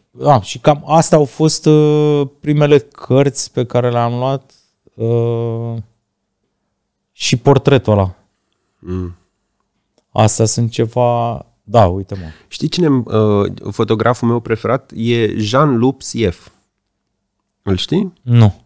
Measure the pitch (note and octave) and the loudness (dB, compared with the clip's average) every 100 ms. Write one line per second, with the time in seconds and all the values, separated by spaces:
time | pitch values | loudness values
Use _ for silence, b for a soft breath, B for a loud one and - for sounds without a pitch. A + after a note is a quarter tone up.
0 | _ B2 C3+ C3 F#2 - D3+ D3 - D#3+ | _ -4 2 2 0 -4 0 0 2 2
1 | D#3 D#3+ C#3+ - D#3 - E3 D3+ D3+ D3+ | 4 2 0 0 -2 0 2 4 4 2
2 | D3+ D3 C#3 _ D3 D3 D3 D3 - - | 0 0 -4 _ -4 0 4 2 0 -14
3 | - B2+ C#3 - - - A#2+ B2 B2 A#2+ | 0 2 2 -2 -8 -6 -4 -2 -2 -2
4 | A#2+ A#2+ C3 C3+ _ _ _ _ _ - | -2 -2 -4 -6 _ _ _ _ _ -8
5 | A2+ A#2 A#2 A#2 A#2 A2+ A#2 A2+ - _ | -2 -2 -2 -4 -6 -6 -8 -10 -12 _
6 | _ _ _ _ _ _ _ _ _ _ | _ _ _ _ _ _ _ _ _ _
7 | _ - - B2+ C#3 C3+ - C3+ - G#2 | _ -8 -4 0 2 2 4 2 2 0
8 | F#2+ - _ _ _ _ _ _ E2+ F#2 | 0 -4 _ _ _ _ _ _ -10 -8
9 | F2+ F2 _ _ _ _ _ _ _ _ | -8 -14 _ _ _ _ _ _ _ _
10 | _ - A2 - A2 - A#2 - A#2 B2 | _ 0 0 2 -2 -2 -4 -4 -4 0
11 | A#2+ A#2+ A#2 A2+ - _ - A2+ F#2+ F#2 | 0 0 -4 -8 -14 _ -2 2 2 0
12 | F#2+ F#2+ E2 B B - D#3+ F3 E3 C3+ | -8 -12 -14 B B -8 -6 0 0 0
13 | A2+ G#2+ G#2+ G#2 G2 F#2+ - - A2 A2+ | 0 0 2 2 0 -4 -10 -4 -2 0
14 | A#2+ B2 A#2 A#2+ A#2 A2 A2 C3 - - | 0 0 -2 -2 -4 -6 -2 -4 -6 -6
15 | A#2 A#2+ A2 - G#2+ B2+ D3+ A#2+ B2 B2+ | -2 0 0 -2 -2 2 2 2 0 -2
16 | - A#2+ G#2 - - _ _ _ _ _ | -8 -2 -2 -4 -14 _ _ _ _ _
17 | _ _ _ _ _ _ - F#2 - E3 | _ _ _ _ _ _ -4 -4 -2 -2
18 | G3 - B2 A#2+ A2 - | -2 -8 0 4 4 2